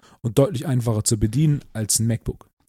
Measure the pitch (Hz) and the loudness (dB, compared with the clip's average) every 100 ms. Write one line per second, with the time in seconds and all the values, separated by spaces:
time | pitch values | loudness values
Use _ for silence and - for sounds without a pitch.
0 | - _ 120 107 139 120 - 127 117 107 | -8 _ -2 2 2 0 -2 0 0 0
1 | - 113 107 117 156 143 - 113 107 - | 0 0 0 2 2 0 -4 -6 -2 0
2 | 113 117 - - - _ | 0 -2 -4 -10 -14 _